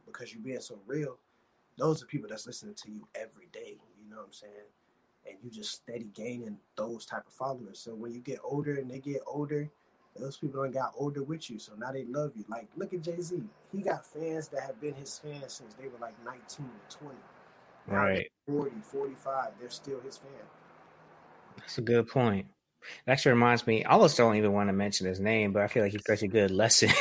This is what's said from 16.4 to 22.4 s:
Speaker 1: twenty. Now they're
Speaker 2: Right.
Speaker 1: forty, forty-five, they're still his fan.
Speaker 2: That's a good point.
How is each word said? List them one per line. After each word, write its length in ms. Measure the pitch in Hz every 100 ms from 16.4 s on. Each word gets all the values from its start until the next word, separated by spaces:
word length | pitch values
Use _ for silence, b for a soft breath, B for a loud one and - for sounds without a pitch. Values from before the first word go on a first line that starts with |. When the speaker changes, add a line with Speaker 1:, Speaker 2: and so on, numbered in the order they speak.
| 110 - 135 107 -
Speaker 1:
twenty. 280 | - 147 120 - - - - - - -
Now 60 |
they're 60 | 101
Speaker 2:
Right. 320 | 98 95 - _ -
Speaker 1:
forty, 320 | 143 - 110
forty-five, 720 | - 139 139 131 139 135 120 101
they're 100 | 123
still 300 | - 139 131
his 180 | 135 -
fan. 120 | 139 131 104 - - - - - - - - - - -
Speaker 2:
That's 200 | - -
a 20 |
good 260 | 117 120 113
point. 400 | 139 117 98